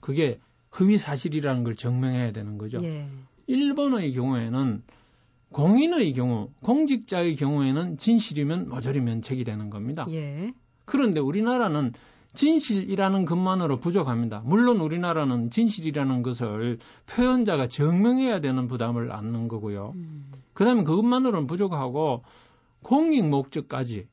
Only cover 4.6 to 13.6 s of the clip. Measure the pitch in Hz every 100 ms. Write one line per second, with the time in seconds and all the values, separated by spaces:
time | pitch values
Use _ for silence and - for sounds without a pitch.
4.6 | 131 104 - - _ _ _ _ _ -
5.6 | 156 226 320 349 190 127 123 113 - -
6.6 | - 269 302 262 - 180 170 147 143 147
7.6 | 135 139 180 156 - 233 - 147 143 170
8.6 | 165 127 123 139 120 113 107 131 117 107
9.6 | 104 104 110 156 170 160 147 143 208 254
10.6 | _ _ - 269 247 156 135 180 226 254
11.6 | 214 151 131 - - _ _ - 294 320
12.6 | - 202 190 196 190 196 170 170 185 190